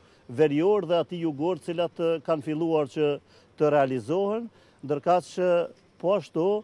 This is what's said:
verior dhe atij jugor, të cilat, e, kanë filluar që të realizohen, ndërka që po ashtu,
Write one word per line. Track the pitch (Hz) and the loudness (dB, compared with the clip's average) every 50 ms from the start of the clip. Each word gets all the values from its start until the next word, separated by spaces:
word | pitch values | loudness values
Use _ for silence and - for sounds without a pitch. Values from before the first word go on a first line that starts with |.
| _ _ _ _ _ - | _ _ _ _ _ -4
verior | 120 135 156 151 143 151 170 202 208 208 170 | 0 2 2 4 4 2 2 2 2 2 0
dhe | 156 175 170 | 0 0 0
atij | 143 - 180 170 165 | 0 -2 -4 -6 -4
jugor, | 160 143 135 156 180 180 147 | -4 -4 -2 -2 -4 -4 -4
të | - 180 | -6 -6
cilat, | 165 170 170 165 - - | -4 -4 -4 -4 -4 -4
e, | 170 165 165 160 - | -2 -2 -2 -2 -2
kanë | 170 160 151 - | -2 -2 -2 -2
filluar | 156 151 156 170 165 160 151 143 123 | -4 -4 -4 -2 0 0 0 0 -2
që | - 156 151 147 143 135 - _ - - _ _ _ - | -2 -2 0 0 -2 -4 -8 _ -20 -20 _ _ _ 0
të | 151 147 147 | 2 4 4
realizohen, | 143 135 131 131 123 101 123 165 190 202 202 214 233 233 220 _ _ _ _ _ _ - | 4 4 2 0 -2 -4 -2 -2 -2 -2 -2 -4 -4 -8 -10 _ _ _ _ _ _ -6
ndërka | 131 147 143 - 170 180 180 - | -6 -6 -2 2 2 2 2 0
që | - - 190 180 180 175 175 165 - - _ _ _ _ - | -2 -4 -2 0 2 2 2 0 -2 -8 _ _ _ _ -6
po | 165 180 208 | -2 0 0
ashtu, | 185 147 - - 160 170 196 208 214 | 0 -2 -4 -4 -2 0 0 0 -2